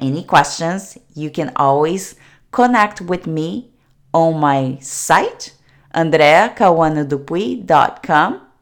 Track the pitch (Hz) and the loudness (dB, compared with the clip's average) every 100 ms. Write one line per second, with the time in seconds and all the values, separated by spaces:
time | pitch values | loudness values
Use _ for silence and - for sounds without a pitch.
0 | 135 147 185 165 143 - 165 190 190 - | -6 -6 0 2 2 -2 -6 -6 -10 -20
1 | _ - 151 143 156 - 139 139 156 185 | _ -10 -8 -6 -6 0 2 2 0 -2
2 | 185 - _ _ _ - 247 247 208 208 | -8 -18 _ _ _ 0 2 2 0 -2
3 | 175 180 160 160 160 208 - _ _ _ | -8 -6 -6 -6 -6 -8 -14 _ _ _
4 | _ 165 165 160 147 139 131 135 - - | _ 0 0 0 0 0 -2 -6 -12 -12
5 | - 165 403 - - _ _ _ _ - | 0 0 0 -6 -16 _ _ _ _ -4
6 | 165 156 147 160 226 226 202 165 160 156 | 0 4 6 6 4 2 2 4 2 0
7 | 143 143 139 170 214 254 190 156 - - | -4 -6 -4 -6 -4 -6 0 2 2 -2
8 | - 156 175 370 - _ | -2 0 0 -4 -14 _